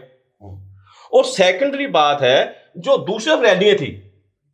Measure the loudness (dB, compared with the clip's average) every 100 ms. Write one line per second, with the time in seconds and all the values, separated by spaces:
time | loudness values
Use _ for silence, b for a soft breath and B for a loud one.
0 | -12 _ _ _ -20 -20 -20 -20 b b
1 | b 0 0 2 0 2 -2 -4 -2 0
2 | 2 2 2 2 0 B B -10 -2 -2
3 | -2 -6 -2 0 2 2 2 0 -2 -12
4 | -20 _ _ _ _